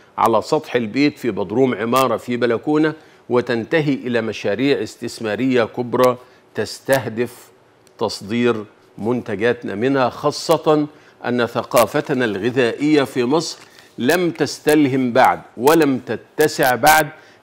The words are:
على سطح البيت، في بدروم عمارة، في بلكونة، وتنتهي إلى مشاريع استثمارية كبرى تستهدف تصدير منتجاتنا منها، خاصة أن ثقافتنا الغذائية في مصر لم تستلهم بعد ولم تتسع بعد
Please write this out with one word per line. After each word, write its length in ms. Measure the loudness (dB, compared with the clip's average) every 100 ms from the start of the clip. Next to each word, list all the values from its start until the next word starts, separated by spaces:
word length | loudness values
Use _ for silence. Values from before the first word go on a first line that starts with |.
| _ -2
على 240 | 2 2
سطح 340 | 0 -2 -2 -4
البيت، 420 | -2 0 0 0
في 120 | -4
بدروم 440 | -4 -4 0 0 0
عمارة، 420 | 0 0 0 0
في 200 | -4 -2
بلكونة، 560 | 0 0 0 0 0 -2 -12 _ -2
وتنتهي 640 | -2 0 -2 0 0 0
إلى 280 | -2 -2 -2
مشاريع 640 | -2 -4 -4 -2 0 0
استثمارية 800 | -2 -10 -12 -8 -6 -2 0 2
كبرى 540 | 0 -2 -4 2 2 0 -6 _ _ -8
تستهدف 760 | -8 -8 -2 -2 -2 -4 -6 -8 -20 _ _ _ _ -6
تصدير 640 | -6 -6 -6 0 0 0 -6 _ _ -8
منتجاتنا 800 | -4 -4 -4 -2 0 0 -4 -4
منها، 340 | 0 2 0
خاصة 800 | 0 -4 -2 0 0 4 2 2 -6 -20 _ -4
أن 200 | -2 0
ثقافتنا 800 | -2 0 2 2 0 -2 -2 -2
الغذائية 800 | -2 -2 0 0 0 2 2
في 200 | 2 -2
مصر 340 | 0 0 -2 -8 -18 -20 -20 -4
لم 340 | 0 2 0
تستلهم 840 | -2 -4 -2 2 4 4 2 0
بعد 260 | 4 4 2 -6 -2
ولم 420 | 2 4 2 0
تتسع 760 | -4 -10 -8 -2 0 2 0 4
بعد 320 | 4 4 2 -6 -20 -18